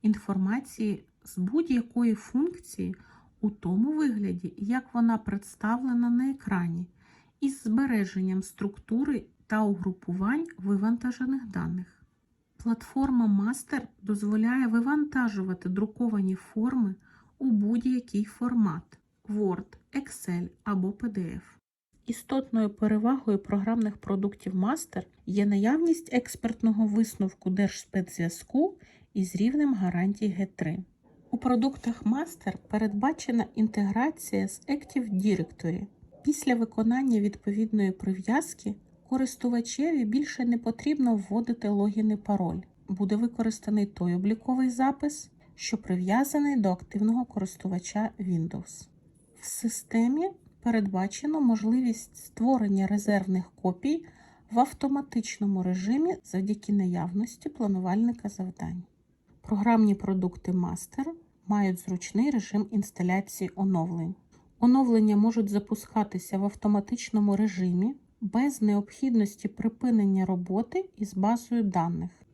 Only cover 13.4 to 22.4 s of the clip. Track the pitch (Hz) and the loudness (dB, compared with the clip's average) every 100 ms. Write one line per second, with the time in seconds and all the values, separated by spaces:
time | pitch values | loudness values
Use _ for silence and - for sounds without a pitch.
13.4 | 202 262 - 294 - _ 190 208 208 214 | 2 -2 -4 -6 -6 _ -4 -2 0 2
14.4 | 220 254 247 226 240 302 294 262 240 202 | 2 2 2 2 2 2 0 0 0 0
15.4 | 190 180 180 185 214 - 240 214 190 190 | -4 -4 -2 -2 -2 -2 -2 0 0 -2
16.4 | - - 233 254 208 190 _ - _ _ | -6 -4 -2 0 0 -2 _ -20 _ _
17.4 | 269 220 202 233 247 254 247 202 214 - | 0 2 2 2 0 -2 -2 -4 -4 -4
18.4 | 247 247 202 160 - - _ _ - 208 | -2 2 2 0 -10 -20 _ _ -6 -2
19.4 | 202 180 - - _ 277 277 - - 175 | 0 -2 -6 -18 _ -8 -6 -12 -6 -4
20.4 | 180 - - 202 185 202 247 202 175 - | -4 -8 -4 0 -2 -2 -6 -4 -6 -8
21.4 | - _ _ _ _ _ - 233 - 269 | -16 _ _ _ _ _ -10 -10 -4 -4